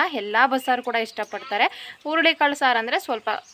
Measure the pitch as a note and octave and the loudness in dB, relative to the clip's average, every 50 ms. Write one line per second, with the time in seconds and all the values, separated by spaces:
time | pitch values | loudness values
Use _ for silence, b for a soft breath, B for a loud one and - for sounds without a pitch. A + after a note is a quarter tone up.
0 | D#4 F4 D4+ - G3+ G#3 G#3 A3+ B3+ C4 C4 C4 B3+ - B3+ A#3+ B3+ B3 A#3 A#3 | 0 0 -2 -6 -6 -2 2 4 4 4 4 0 0 0 -2 -2 -2 -2 -2 -2
1 | A3+ A3+ - - G#3+ - - G3 - - G3+ G#3 B3+ F#4 - - - - - - | -2 -2 -6 -8 -8 -8 -8 -12 -8 -4 0 2 2 2 0 -4 -16 -18 -18 -12
2 | - D4 D#4 E4 D#4 E4 D#4 - D4 C#4+ C#4+ C#4+ C#4+ B3+ A#3+ A3+ A3+ A#3 C#4 G4 | -8 -4 0 2 4 2 4 4 2 0 2 2 2 2 2 2 0 0 -2 -4
3 | - - B3 A3 - A3 G#3 - - - | -2 -2 -6 -4 -2 -4 -4 -4 -6 -14